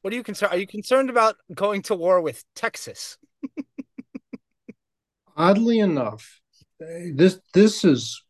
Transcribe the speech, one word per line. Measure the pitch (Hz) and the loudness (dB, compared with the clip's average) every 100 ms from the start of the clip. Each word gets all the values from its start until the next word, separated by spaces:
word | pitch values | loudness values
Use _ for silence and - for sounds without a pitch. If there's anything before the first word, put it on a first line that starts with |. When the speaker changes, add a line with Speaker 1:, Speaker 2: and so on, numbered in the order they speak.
Speaker 1:
What | 196 | -6
are | 240 | -8
you | |
concerned? | 220 202 202 | -8 -4 -2
Are | 180 | -2
you | 196 | -4
concerned | 208 - 254 262 | -10 0 0 2
about | 240 220 - _ | 2 2 0 _
going | 160 202 202 | -4 -2 -2
to | - | -4
war | 190 170 180 | -2 2 2
with | 156 117 _ - | 2 -8 _ -8
Texas? | 226 - - - - - _ _ | -8 -8 -16 -16 -18 -18 _ _
<laughs> | - - - - - - - - _ - _ _ - - _ _ _ _ _ 147 | -14 -14 -14 -18 -18 -20 -18 -20 _ -20 _ _ -20 -20 _ _ _ _ _ 0
Speaker 2:
Oddly | 170 202 226 226 | 2 4 2 2
enough, | 202 147 113 110 - _ _ _ _ _ | 2 0 -4 -8 -20 _ _ _ _ _
this, | 165 170 175 139 185 185 _ | -16 -14 -10 4 4 2 _
this | 180 214 - | 4 4 4
is | 185 127 113 - | 2 2 -2 -14